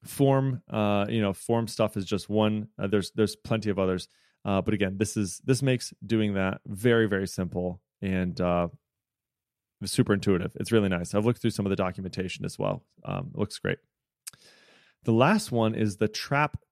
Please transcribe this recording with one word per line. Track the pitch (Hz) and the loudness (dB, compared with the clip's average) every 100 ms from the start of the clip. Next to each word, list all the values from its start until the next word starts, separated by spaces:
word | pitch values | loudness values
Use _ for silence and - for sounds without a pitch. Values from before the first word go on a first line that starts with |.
Form, | - - 139 135 135 127 _ | -14 0 4 4 2 -4 _
uh, | - 104 101 101 | -2 0 2 0
you | 117 | 0
know, | 101 | 0
form | 92 - 117 113 | -2 -2 0 0
stuff | - 110 - | 0 0 0
is | |
just | 92 101 - | -4 -4 -2
one. | 104 107 107 107 - | 2 2 2 -6 -6
Uh, | 101 | 0
there's, | 104 92 | 0 0
there's | - 104 - | 0 0 0
plenty | - 110 104 | -4 -2 0
of | 98 | 0
others. | 95 92 - _ _ _ | 0 0 -4 _ _ _
Uh, | - 98 | -2 0
but | 92 | 0
again, | 104 98 95 | 0 0 0
this | 104 - | -2 0
is, | 98 - - | -4 -4 -2
this | 131 | 0
makes | 139 127 - - 101 | 2 -2 -4 -14 -2
doing | 113 107 | 0 2
that | 98 95 95 - | 0 -2 -2 -10
very, | 98 120 117 110 | 0 4 4 4
very | 95 95 | 2 -2
simple | - 90 90 90 90 _ _ | -4 -4 -2 -4 -6 _ _
and, | 98 92 92 85 | -4 -2 -2 0
uh, | 87 87 87 - _ _ _ _ _ _ _ _ _ _ 98 | 0 2 0 -4 _ _ _ _ _ _ _ _ _ _ -8
super | - 123 | 0 2
intuitive. | 101 95 92 92 - | 2 2 0 0 -6
It's | - | 2
really | 113 98 | 2 4
nice. | 90 87 101 | 0 0 0
I've | 107 | 0
looked | 120 | 0
through | 117 | -2
some | - 98 | -2 -2
of | |
the | 95 | 0
documentation | 92 90 92 - 92 - | -2 -4 -10 -6 -6 -6
as | 95 - | -10 -4
well. | 101 98 _ _ - | -4 -4 _ _ -8
Um, | 50 - | -8 -8
it | - | -6
looks | 107 - | -6 -4
great. | - - _ _ _ _ - - - _ _ _ _ _ | -4 -4 _ _ _ _ -20 -20 -20 _ _ _ _ _
The | - | 0
last | 113 135 208 - | 4 6 4 0
one | 120 110 113 | 0 0 2
is | 107 95 | -2 0
the | 107 | -2
Trap | - - 139 147 - _ | -2 -4 0 0 -4 _